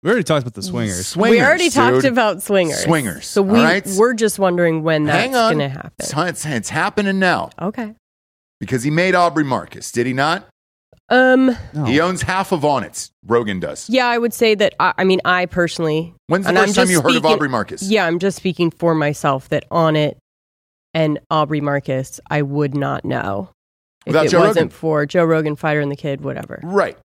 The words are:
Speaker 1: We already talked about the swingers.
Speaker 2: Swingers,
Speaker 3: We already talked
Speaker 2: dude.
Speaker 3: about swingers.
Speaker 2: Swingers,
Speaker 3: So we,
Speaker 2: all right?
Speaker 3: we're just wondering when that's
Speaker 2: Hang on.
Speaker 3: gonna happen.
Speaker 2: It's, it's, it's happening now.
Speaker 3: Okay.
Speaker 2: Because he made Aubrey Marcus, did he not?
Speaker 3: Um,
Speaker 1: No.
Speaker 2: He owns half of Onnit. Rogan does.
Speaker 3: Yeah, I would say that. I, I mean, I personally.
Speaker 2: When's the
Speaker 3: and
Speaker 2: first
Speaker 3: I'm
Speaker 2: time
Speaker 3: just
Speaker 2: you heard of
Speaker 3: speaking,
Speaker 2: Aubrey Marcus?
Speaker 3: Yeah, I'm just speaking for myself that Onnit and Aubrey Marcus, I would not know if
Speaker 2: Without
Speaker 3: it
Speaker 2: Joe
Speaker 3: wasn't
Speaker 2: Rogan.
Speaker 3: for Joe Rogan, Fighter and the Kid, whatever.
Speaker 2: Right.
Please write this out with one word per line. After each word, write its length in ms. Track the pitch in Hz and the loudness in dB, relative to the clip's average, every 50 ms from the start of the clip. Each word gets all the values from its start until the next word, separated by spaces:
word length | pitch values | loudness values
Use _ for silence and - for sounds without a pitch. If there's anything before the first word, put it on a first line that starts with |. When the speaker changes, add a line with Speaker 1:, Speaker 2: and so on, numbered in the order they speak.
Speaker 1:
We 80 | - 160 | 0 0
already 140 | 226 247 170 | 0 0 0
talked 200 | - 160 147 123 | 0 0 0 -2
about 100 | 123 - | -4 -10
the 80 | - | -10
swingers. 460 | 98 185 180 120 113 107 92 87 95 | -10 -8 -6 -4 -4 -4 -4 -6 -6
Speaker 2:
Swingers, 240 | - - 165 208 233 226 233 | -6 -2 0 4 4 4 6
Speaker 3:
We 20 | 247 | 6
already 240 | 277 320 359 359 330 | 4 2 2 2 0
talked 260 | - 269 254 240 - - | 2 4 4 4 4 4
Speaker 2:
dude. 40 | 269 269 | 4 2
Speaker 3:
about 300 | 240 247 226 214 185 180 | 2 2 2 2 0 -2
swingers. 420 | - - 202 196 180 160 143 - 90 | -4 0 2 2 2 0 -2 -2 0
Speaker 2:
Swingers, 420 | - 165 156 131 104 78 - - | 0 0 2 0 -2 -6 -6 -10
Speaker 3:
So 140 | - - 208 | -4 0 0
we, 180 | 196 190 208 233 | 2 4 4 4
Speaker 2:
all 40 | 233 | 4
right? 220 | - 175 202 - 269 196 | 4 2 0 -2 -4 2
Speaker 3:
we're 160 | 185 220 247 254 | 2 2 2 4
just 240 | 214 226 208 - - | 0 0 -2 0 0
wondering 440 | 196 185 175 175 175 170 160 160 156 | 0 0 2 2 2 2 2 0 0
when 220 | 160 160 151 151 | 0 0 2 2
that's 120 | 151 147 | 2 0
Speaker 2:
Hang 180 | 175 226 262 269 | 0 0 0 2
on. 180 | 247 - 170 170 | 2 2 2 2
Speaker 3:
gonna 160 | 151 143 139 | 0 -2 -4
happen. 220 | 135 139 - - _ - | -6 -10 -14 -16 _ -12
Speaker 2:
It's, 140 | - - - | -10 -6 -4
it's, 300 | 143 170 180 160 - - | -2 -2 -2 -4 -6 -8
it's 240 | 151 143 113 101 - | -4 -4 -4 -6 -4
happening 500 | 101 156 170 202 - - 208 196 196 190 | -4 -2 -4 -2 -2 -2 -2 0 0 2
now. 300 | 190 180 165 104 85 - - - | 2 2 2 0 -2 -6 -10 -8
Speaker 3:
Okay. 340 | 165 190 214 - 233 214 220 _ _ _ _ _ _ _ _ _ _ _ _ _ | -8 -6 -6 -6 -10 -10 -12 _ _ _ _ _ _ _ _ _ _ _ _ _
Speaker 2:
Because 240 | 98 92 127 127 113 | -6 -4 -4 -2 -2
he 80 | 147 | 0
made 240 | 151 165 180 190 185 | 0 0 2 2 2
Aubrey 280 | 180 175 170 147 160 151 | 4 2 2 2 0 0
Marcus, 460 | 139 127 101 - - - - - - | 0 -2 -4 -4 -8 -16 -16 -16 -6
did 140 | - 120 120 | -4 -2 -2
he 80 | 127 127 | -2 0
not? 340 | 131 139 156 170 196 - _ _ _ _ _ _ _ _ _ _ _ _ _ | 0 0 0 -2 -4 -6 _ _ _ _ _ _ _ _ _ _ _ _ _
Speaker 3:
Um, 460 | 240 254 262 262 254 262 262 262 240 - - - - | 2 4 4 4 4 4 4 2 0 -2 -8 -10 -6
Speaker 1:
No. 100 | 147 147 | -4 -2
Speaker 2:
He 140 | 113 123 151 | 0 2 2
owns 200 | 165 180 185 165 | 2 0 -2 -4
half 300 | - - 185 185 190 - 196 | -4 -4 -2 -4 -2 -2 -2
of 80 | 160 | 0
Onnit. 500 | 135 147 143 127 98 78 - - - - _ _ _ | 2 0 0 0 -2 -6 -12 -14 -14 -14 _ _ _
Rogan 340 | 90 117 120 120 104 98 92 | 0 0 2 2 0 -4 -4
does. 300 | 85 76 73 - - - | -6 -6 -8 -10 -6 -2
Speaker 3:
Yeah, 180 | 226 262 247 | 0 0 2
I 100 | 240 240 | 2 0
would 160 | 240 233 240 - | 0 -2 -2 0
say 220 | - 240 220 214 | 2 2 2 4
that. 180 | 196 214 190 - _ | 4 2 0 0 _
I, 140 | - 185 - - | -2 -2 0 0
I 40 | 190 | 2
mean, 160 | 190 190 185 - | 2 2 2 2
I 200 | - 180 180 180 | 0 0 0 0
personally. 680 | 175 - 180 175 165 - - 170 160 151 160 165 170 - _ _ | -2 0 0 0 0 0 -4 -2 -2 -2 -2 -4 -6 -14 _ _
Speaker 2:
When's 180 | - 160 185 196 | -2 -2 0 0
the 40 | 165 | 2
Speaker 3:
and 80 | 175 | 2
Speaker 2:
first 120 | 185 196 196 | 2 2 2
Speaker 3:
I'm 40 | 202 | 2
Speaker 2:
time 80 | - - | 0 2
Speaker 3:
just 80 | 180 | 2
Speaker 2:
you 100 | 180 165 | 2 2
heard 80 | 123 - | 2 2
of 40 | - | 0
Speaker 3:
speaking, 160 | - - 160 | 2 4 2
Speaker 2:
Aubrey 180 | 156 - 151 139 | 2 2 0 -2
Marcus? 340 | 127 117 98 - 123 - 196 | -2 -2 -4 -4 -8 -8 -4
Speaker 3:
Yeah, 220 | 190 214 208 185 | 0 0 2 2
I'm 140 | 165 165 175 | 0 0 0
just 180 | 180 196 180 | -2 -2 -4
speaking 340 | - - 190 175 - 175 165 | -2 -6 -6 -2 -2 -2 -2
for 240 | - _ - 170 165 | -2 _ 0 0 2
myself 540 | 156 151 147 147 - - 151 135 135 - - | 2 0 -2 -2 -2 -2 -2 -2 -2 -4 -4
that 200 | - - - _ | -4 -4 -4 _
Onnit 460 | - 170 165 160 156 156 151 143 - _ _ _ _ _ _ _ _ _ _ _ _ _ _ _ _ | -2 0 2 2 2 2 0 -2 -4 _ _ _ _ _ _ _ _ _ _ _ _ _ _ _ _
and 260 | 160 160 156 147 143 _ _ | -2 0 0 0 -4 _ _
Aubrey 320 | - 156 151 143 156 147 | 0 0 0 0 -2 -2
Marcus, 580 | 143 147 143 143 - - 135 131 131 - - - _ - | -2 -2 -2 -2 -2 -4 -4 -4 -4 -8 -12 -20 _ -4
I 120 | 147 147 | -2 -2
would 340 | 147 139 139 143 147 143 131 | -2 -2 -2 -2 -2 -2 -2
not 280 | 143 156 143 139 - - | -4 -4 -4 -4 -6 -6
know 440 | - 127 127 - 196 - 202 190 - _ _ _ _ _ _ _ _ _ _ _ | -6 -6 -4 -4 -4 -4 -6 -8 -10 _ _ _ _ _ _ _ _ _ _ _
if 20 | |
Speaker 2:
Without 180 | - 156 156 156 | 0 0 2 2
Speaker 3:
it 40 | - | 4
Speaker 2:
Joe 80 | - 175 | 4 4
Speaker 3:
wasn't 140 | 165 208 220 170 156 | 4 4 4 2 0
Speaker 2:
Rogan. 40 | 156 | -2
Speaker 3:
for 360 | - - - 160 156 151 147 | -4 -6 -4 -2 0 0 -2
Joe 180 | 147 - 185 170 | 0 0 0 2
Rogan, 320 | 165 160 160 156 151 147 | 2 2 0 0 -2 -4
Fighter 240 | - - 156 151 151 | -4 -2 -2 -2 0
and 100 | 147 143 | -2 -4
the 40 | 143 | -6
Kid, 260 | 139 - 147 139 139 | -6 -6 -8 -6 -6
whatever. 380 | 147 - 127 - - - - - | -8 -10 -8 -10 -12 -12 -14 -12
Speaker 2:
Right. 360 | - 165 190 196 175 85 - - _ _ | -10 -2 0 0 0 0 -4 -14 _ _